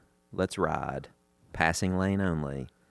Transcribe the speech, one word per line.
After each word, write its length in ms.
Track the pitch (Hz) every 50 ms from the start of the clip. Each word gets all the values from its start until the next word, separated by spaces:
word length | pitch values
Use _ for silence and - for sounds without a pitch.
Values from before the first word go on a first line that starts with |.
| _ _ _ _ _ _
let's 260 | - 92 92 - - 98
ride, 500 | 87 78 78 69 69 69 67 69 - - _ _ _ _ _ _ _ -
passing 440 | - - 82 82 85 - 101 92 92
lane 240 | 92 95 98 98 98
only, 460 | 98 90 82 78 73 69 69 67 64 - _ _ _ _